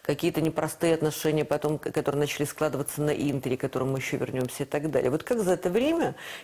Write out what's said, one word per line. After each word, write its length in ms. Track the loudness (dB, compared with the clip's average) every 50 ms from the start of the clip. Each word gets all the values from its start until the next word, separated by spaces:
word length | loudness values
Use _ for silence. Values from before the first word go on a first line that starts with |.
| -2
какие-то 380 | -2 0 2 2 0 2 2
непростые 520 | 0 0 2 0 -2 -2 -2 2 2 4 4
отношения 520 | 4 2 0 0 0 0 2 2 2 2
потом, 340 | 2 0 0 2 0 0 0
к-, 120 | -2 -4
которые 280 | -2 0 0 0 2 2
начали 260 | 0 0 0 -2 -2
складываться 560 | -2 -2 -2 -2 0 0 -2 -4 -4 -2 0
на 100 | 0 0
Интере, 460 | 2 2 0 0 0 0 0 -2 -2
к 40 | 0
которым 320 | -2 -2 0 0 0 0 0
мы 40 |
ещё 200 | -2 -2 -2 -2
вернёмся 460 | -2 -4 -2 -2 -2 -2 -2 -4 -6 -4
и 20 |
так 260 | -2 -2 -2 0 2
далее. 180 | 2 2 2 2
Вот 140 | 0 0 -2
как 160 | -2 0 0
за 140 | 2 2 2
это 180 | 2 0 0
время 420 | 2 2 2 2 2 2 0 -2 -2 -6 -12 -14 -14 -14